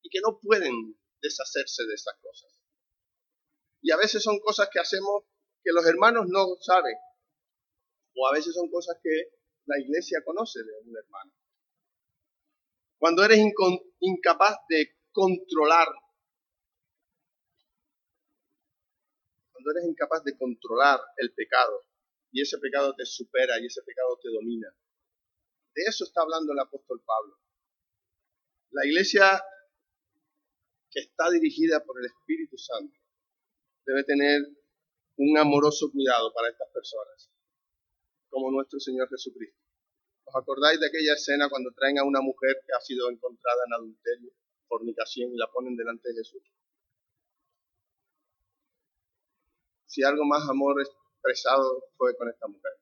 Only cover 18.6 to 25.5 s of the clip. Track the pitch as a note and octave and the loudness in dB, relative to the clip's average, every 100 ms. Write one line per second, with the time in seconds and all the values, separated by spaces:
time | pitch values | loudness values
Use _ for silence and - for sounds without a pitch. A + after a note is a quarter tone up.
18.6 | _ _ _ _ _ _ _ _ _ - | _ _ _ _ _ _ _ _ _ -10
19.6 | C3+ D#3+ E3+ D#3 D3+ D#3+ D3 C3+ B2+ A#2 | -6 -4 -4 -4 -2 -2 -4 -6 -8 -8
20.6 | - A#2 C#3+ C3+ - - A#2+ - A2+ B2+ | -4 2 4 4 -2 -6 -6 -6 0 2
21.6 | A#2+ G#2 _ _ _ _ _ B2+ C#3+ C#3+ | 2 -2 _ _ _ _ _ -4 -4 -4
22.6 | C#3+ C#3+ C#3 C3+ B2 - A#2+ B2+ B2+ A#2 | -4 -2 -2 -4 -12 -12 -4 0 2 0
23.6 | A#2+ C3 - B2 B2+ B2 A#2+ A2+ A2+ A2+ | -4 -12 -14 -6 -4 -4 -6 -6 -4 -8
24.6 | G2+ _ _ _ _ _ _ _ _ | -10 _ _ _ _ _ _ _ _